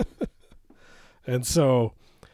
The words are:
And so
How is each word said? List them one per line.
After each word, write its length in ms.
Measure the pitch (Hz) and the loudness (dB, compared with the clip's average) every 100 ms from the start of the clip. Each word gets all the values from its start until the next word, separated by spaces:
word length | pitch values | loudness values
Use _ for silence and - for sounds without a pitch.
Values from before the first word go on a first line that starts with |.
| - - 311 _ _ - _ - - - - _ - | -6 -6 -12 _ _ -20 _ -20 -20 -20 -20 _ -6
And 200 | 123 120 | -6 -2
so 480 | 165 139 127 113 - _ _ - | 2 4 2 0 -6 _ _ -20